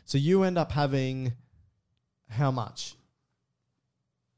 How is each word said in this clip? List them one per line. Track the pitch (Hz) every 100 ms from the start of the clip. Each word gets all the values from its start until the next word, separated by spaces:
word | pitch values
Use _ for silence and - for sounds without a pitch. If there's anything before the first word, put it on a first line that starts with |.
| -
So | 139
you | 147 190
end | 190 180
up | 151
having | 147 143 135 131 131 131 123 - _ _ _ _ _ _ _ -
how | 113 143
much | 127 104 - - - _ _ _ _ _ _ _ _ _ _ _ _ _